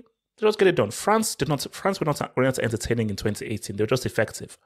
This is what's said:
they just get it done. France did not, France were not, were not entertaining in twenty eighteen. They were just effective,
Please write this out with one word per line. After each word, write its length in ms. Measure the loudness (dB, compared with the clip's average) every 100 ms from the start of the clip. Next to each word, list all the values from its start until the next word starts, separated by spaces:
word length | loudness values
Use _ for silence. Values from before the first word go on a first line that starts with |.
| -12 _ _ 0
they 100 | 2
just 100 | 6
get 120 | 4
it 60 | 4
done. 140 | 0
France 440 | 0 2 2 2 -2
did 140 | -2
not, 180 | -2 -4
France 260 | -4 -2 0
were 60 | -2
not, 300 | -2 -2 0
were 60 |
not 140 | 2 2
entertaining 500 | 0 -2 -2 -2 -2
in 80 | -2
twenty 280 | -4 -4 -6
eighteen. 300 | -8 -6 -2
They 80 |
were 40 | 0
just 180 | 0 0
effective, 520 | -2 -2 -4 -14 -18